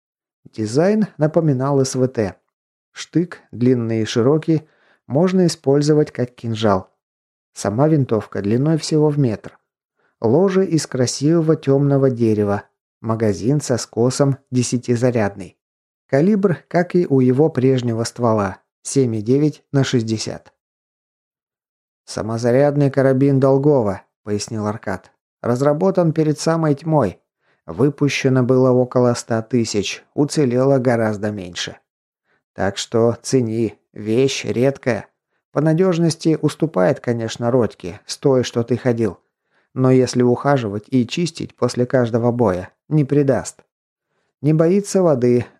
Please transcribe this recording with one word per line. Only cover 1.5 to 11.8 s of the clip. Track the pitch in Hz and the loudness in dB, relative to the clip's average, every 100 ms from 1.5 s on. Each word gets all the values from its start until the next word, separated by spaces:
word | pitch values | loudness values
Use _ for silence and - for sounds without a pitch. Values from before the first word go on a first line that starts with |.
| 127 135 139 | 0 0 0
С | 131 | 0
В | 131 127 | 0 -2
Т. | 117 101 - _ _ _ _ _ | 0 -4 -6 _ _ _ _ _
Штык, | - - 156 175 - _ | -18 -6 -4 -4 -8 _
длинный | 107 123 123 113 110 | -2 0 2 0 -2
и | |
широкий, | 110 123 117 156 160 156 - _ _ _ - | -2 0 2 0 0 -2 -4 _ _ _ -6
можно | 131 185 185 170 | -2 0 2 0
использовать | - 135 143 147 151 147 | 0 0 2 2 2 0
как | - 123 | -4 -8
кинжал. | _ 117 110 110 95 - _ _ _ _ _ _ | _ -8 -2 0 0 -2 _ _ _ _ _ _
Сама | - 101 107 156 | -8 -4 0 2
винтовка | 156 123 107 - 101 | 2 0 -2 -4 -6
длиной | 101 120 147 160 | -2 0 0 -2
всего | - 156 151 | 0 0 0
в | 147 | 2
метр. | 127 104 - _ _ _ _ _ _ - | 0 -2 -10 _ _ _ _ _ _ -4
Ложе | 113 143 196 185 185 | 0 2 2 0 0
из | 156 - | 0 -2
красивого | 127 120 - 143 170 156 156 | -2 -2 -2 0 2 2 0
тёмного | 139 139 | 2 2